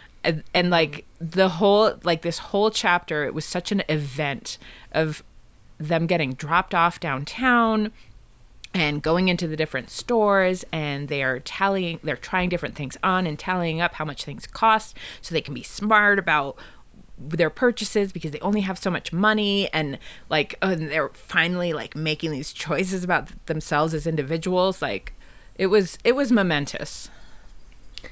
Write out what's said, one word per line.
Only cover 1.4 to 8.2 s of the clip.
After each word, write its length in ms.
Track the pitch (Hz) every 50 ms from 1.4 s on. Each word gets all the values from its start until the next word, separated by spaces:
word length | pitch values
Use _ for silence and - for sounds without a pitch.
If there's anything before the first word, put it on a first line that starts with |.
| 190 190
whole, 460 | 165 165 208 202 202 208 220 - - -
like, 200 | - 175 165 165
this 160 | - 170 165 -
whole 320 | - - - 202 214 220
chapter, 520 | - - - 190 175 180 - - 160 151 147
it 80 | - -
was 100 | 156 -
such 260 | - - 180 - -
an 140 | 208 190 - -
event 720 | 156 151 143 135 127 143 151 143 135 - - - - - - - - - - -
of 300 | - 156 160 156 151 - - - - - - - - - - - - -
them 280 | 156 151 170 160 170 165
getting 260 | 180 165 147 131 131
dropped 400 | - 156 143 165 180 185 - 196
off 240 | 170 165 170 - -
downtown 920 | - 151 135 135 147 - - 233 254 254 240 240 233 226 220 214 208 214 - - - - - -